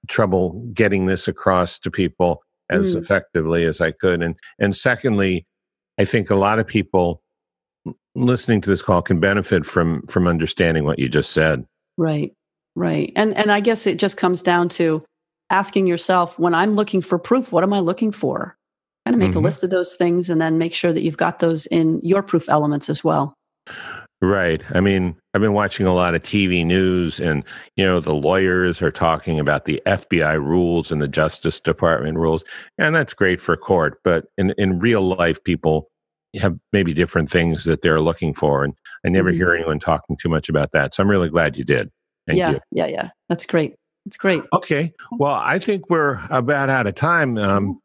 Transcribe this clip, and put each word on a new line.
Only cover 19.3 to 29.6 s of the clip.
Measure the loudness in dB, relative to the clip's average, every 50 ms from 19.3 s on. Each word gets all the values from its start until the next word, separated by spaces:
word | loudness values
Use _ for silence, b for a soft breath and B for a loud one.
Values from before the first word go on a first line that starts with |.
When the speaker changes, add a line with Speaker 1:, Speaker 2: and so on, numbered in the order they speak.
| 2
Speaker 1:
Mm-hmm. | 2 2
Speaker 2:
list | 0 0 0 -4
of | -2
those | 0 0 -2 -2 -2
things | 0 0 2 2 0 0 0
and | 0 0
then | 2 2 2 0
make | 0 -2 -4
sure | -2 0 0
that | 0 0 -2
you've | -2 -2
got | 0 -2 -2 0 0
those | 0 0 0 -2 -4 -2
in | 0 2 2 2 0 0 0
your | 0 0 0
proof | 0 0 -2 -2 0 2
elements | 0 2 2 0 -2 -2 -2 -4
as | -6 -2
well. | 0 0 0 0 0 -2 -6 _ _ _ _ _ _ B B B B B B B B B _ _
Speaker 1:
Right. | 0 2 2 2 2 0 0 -2 -4 -2
I | 0 2
mean, | 2 4 2 2 0 -2 -4 _ _ _ _
I've | 0
been | 0 2 2
watching | 0 0 -2 -2 0 0
a | 2 4
lot | 4 2 2 0
of | -2 -4
T | -2 0 0 2 2
V | 2 0 2
news | 2 2 2 2 2 2 0 0 -2 -4 -2
and, | -2 0 0 -2 -4 B B B B B B
you | 0 2
know, | 2 2 2
the | 0 0 -2
lawyers | 0 0 2 2 2 2 2 2 2 0 0 0 0
are | -2 -2
talking | -2 0 0 0 0 0 -2 -4 -2 -2
about | 0 0 0 0